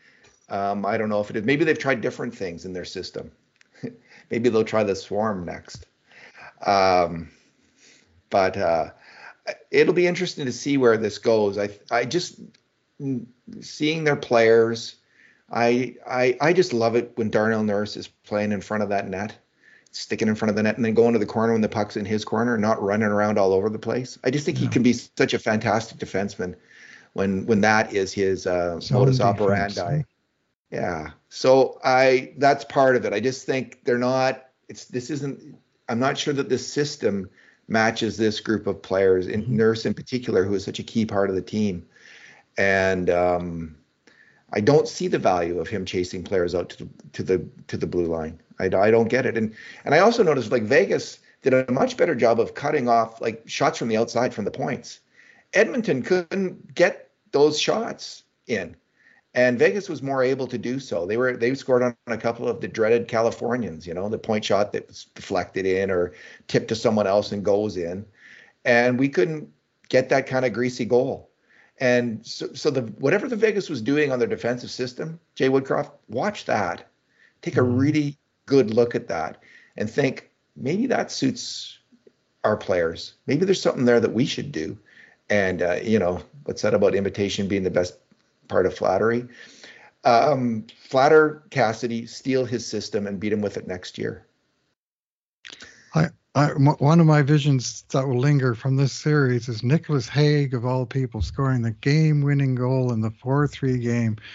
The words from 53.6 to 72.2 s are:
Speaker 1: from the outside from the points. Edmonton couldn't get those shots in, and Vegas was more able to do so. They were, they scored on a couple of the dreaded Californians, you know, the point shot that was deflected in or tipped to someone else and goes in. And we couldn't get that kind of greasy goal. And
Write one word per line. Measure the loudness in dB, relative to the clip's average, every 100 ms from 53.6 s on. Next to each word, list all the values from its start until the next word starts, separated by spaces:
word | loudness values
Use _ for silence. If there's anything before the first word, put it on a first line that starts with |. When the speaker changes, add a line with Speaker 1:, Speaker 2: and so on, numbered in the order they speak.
| 0 0
Speaker 1:
from | -2
the | 0
outside | 0 0 -2
from | -2
the | -6
points. | -6 -6 -8 -10 -20 _ _ -20 _ _
Edmonton | 2 2 0 -2 -2
couldn't | 0 0 0 -4 -4 -6 -10
get | 2 2 2 -12 _ _
those | 4 4 4
shots | 0 -2 -4 -10 -14 -18 _ _ -6
in, | -6 -6 -14 _ _ _ _ _
and | 2 2 4
Vegas | 2 2 -4
was | -8
more | -4 0
able | 0 0 -4
to | -6
do | -6 -6
so. | -6 -6 -2
They | 0
were, | 0 0
they | -2 -2
scored | 0 2
on | 2 -2 -8
a | -4
couple | -4 -4 -4
of | -4
the | -6
dreaded | 0 2 2 2
Californians, | 0 0 0 -4 -4 -4 -10 -10
you |
know, | -8 -6
the | -6
point | -2 -2
shot | 2 0 0
that | -4 -10
was | -16 -20 -18
deflected | -4 -4 -2 -4 0
in | 0 0
or | 0 -2 -6 -20 -20 -4
tipped | -2 -2
to | -2
someone | 0 0 2
else | 2 0
and | -4
goes | 0 0 0 -4
in. | -6 -8 -12 _ -20 -20 -20 _
And | 2 4 4 2
we | 0
couldn't | 0 0 -2 -12 _ _ _ _
get | 0 2
that | 0 0
kind | -2
of | 0
greasy | -2 -4 -4
goal. | 0 2 2 -4 -12 _ _ _ _ _
And | 2 2 2 -4